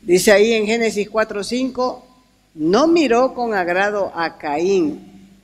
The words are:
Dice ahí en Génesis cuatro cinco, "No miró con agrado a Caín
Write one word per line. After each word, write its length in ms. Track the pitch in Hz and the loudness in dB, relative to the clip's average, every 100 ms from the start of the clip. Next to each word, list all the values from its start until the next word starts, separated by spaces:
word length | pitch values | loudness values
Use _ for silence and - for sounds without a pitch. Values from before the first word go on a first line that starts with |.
Dice 320 | - 180 185 | 2 2 4
ahí 200 | 202 214 | 4 4
en 140 | 220 208 | 2 0
Génesis 440 | 233 226 196 202 | 0 0 -2 -4
cuatro 340 | 220 220 202 | -2 -4 -4
cinco, 600 | 196 247 262 226 254 - - _ _ _ _ | -6 -4 -4 -4 -6 -6 -16 _ _ _ _
"No 320 | 165 156 202 320 | -6 0 2 4
miró 480 | 339 277 233 262 | 2 2 2 0
con 180 | 254 240 | -2 -4
agrado 600 | 208 170 180 202 208 185 | -2 -2 0 -2 -2 -4
a 240 | - 160 - | -4 -6 -6
Caín 880 | 160 147 180 196 156 - - - - - | -6 -2 0 0 0 -4 -16 -20 -20 -20